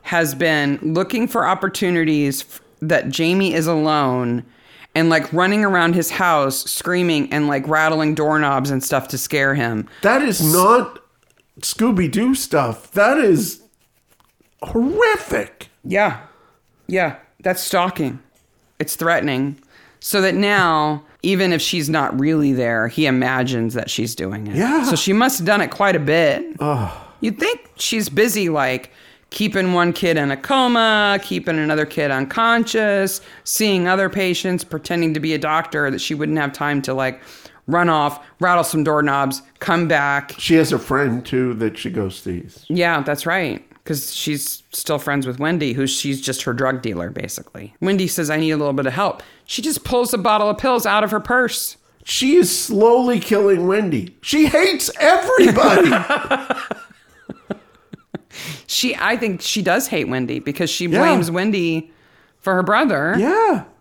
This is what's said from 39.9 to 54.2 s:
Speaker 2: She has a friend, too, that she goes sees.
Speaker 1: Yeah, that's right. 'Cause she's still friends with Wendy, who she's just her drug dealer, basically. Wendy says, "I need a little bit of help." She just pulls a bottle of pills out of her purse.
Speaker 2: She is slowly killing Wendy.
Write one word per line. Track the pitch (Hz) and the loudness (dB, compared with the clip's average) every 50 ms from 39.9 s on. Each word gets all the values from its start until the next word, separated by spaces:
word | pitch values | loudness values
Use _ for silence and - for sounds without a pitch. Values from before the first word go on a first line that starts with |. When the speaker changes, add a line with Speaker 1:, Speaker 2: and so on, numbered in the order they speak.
| 165 143 143 143 139 139 139 - - - | 2 0 2 0 -2 -2 -4 -8 -14 -8
Speaker 2:
She | - - 165 | 2 4 6
has | 160 156 - - | 6 6 4 0
a | 117 | -4
friend, | - - 135 135 143 131 113 123 123 | -2 -2 0 0 2 0 -2 -4 -4
too, | - 135 127 127 127 120 | -2 -2 0 0 0 -2
that | 107 113 110 107 | -2 -2 -4 -4
she | - - - | -6 -10 -6
goes | 92 110 101 95 92 - | -4 -4 -4 -4 -6 -10
sees. | - 92 90 87 80 - - - - - | -10 -8 -8 -8 -10 -14 -20 -20 -8 -4
Speaker 1:
Yeah, | 160 180 170 170 170 147 | -2 0 0 0 0 -2
that's | 139 147 147 143 - | -2 -4 -6 -4 -4
right. | 165 170 190 175 135 98 - - _ - _ _ | -4 -2 -2 -2 -4 -6 -8 -12 _ -20 _ _
'Cause | - 156 139 - - - | -8 -6 -6 -6 -8 -8
she's | - - 151 151 143 143 - - - _ _ | -6 -6 -4 -4 -4 -6 -8 -10 -12 _ _
still | - - - - 151 143 | -12 -10 -4 -4 -4 -4
friends | 147 151 143 143 131 | -2 -2 -2 -2 -2
with | 127 123 127 | -4 -6 -4
Wendy, | 147 156 180 170 156 131 117 | -2 -2 -2 0 -2 -2 -2
who | 139 135 | -2 -2
she's | 131 - - - 139 139 135 | -2 -2 -4 -4 -4 -6 -4
just | - 135 127 131 - | -4 -6 -6 -4 -4
her | 139 120 | -4 -2
drug | 120 135 131 131 127 120 | -2 -2 -2 -2 -2 -4
dealer, | 117 98 85 85 90 | -6 -6 -4 -6 -8
basically. | - 92 - 87 - - - - - - 98 107 _ _ | -8 -10 -10 -10 -12 -14 -14 -16 -18 -18 -18 -18 _ _
Wendy | 165 190 202 185 190 | -2 0 0 0 0
says, | 170 - 185 160 147 | -2 -2 -4 -2 -2
"I | 151 | -2
need | 156 160 160 | 0 0 0
a | 156 | 0
little | 147 147 143 135 | 0 -2 -2 -2
bit | 139 135 | -2 -2
of | 131 123 | -2 -2
help." | 165 202 180 - - - - - _ _ | 0 -2 -2 -2 -6 -16 -20 -20 _ _
She | - - - 220 | -10 -8 -6 -4
just | 311 294 - - | -4 -6 -6 -4
pulls | - 254 247 247 240 254 | -2 0 0 0 0 -2
a | 208 | 0
bottle | 180 226 214 214 208 208 | 2 2 2 2 2 0
of | 208 208 | 0 0
pills | - 269 247 240 - | 0 0 0 0 0
out | 208 196 214 214 | 2 2 2 2
of | 202 | 0
her | 214 208 | -2 -4
purse. | 214 - 240 254 247 226 - - - - - _ _ _ _ _ - | -2 0 0 2 2 0 -2 -6 -8 -8 -10 _ _ _ _ _ -10
Speaker 2:
She | - - - 254 262 294 | -6 -4 0 2 6 6
is | 359 - 180 - | 6 6 4 0
slowly | - - - 220 196 214 233 240 254 247 247 240 190 | -4 -4 -2 2 4 6 6 6 6 4 2 0 0
killing | - - 214 202 202 202 196 170 175 | 0 2 2 4 4 4 4 4 2
Wendy. | 185 190 214 214 180 147 113 90 90 - _ | 2 2 0 0 0 -2 -2 -4 -6 -14 _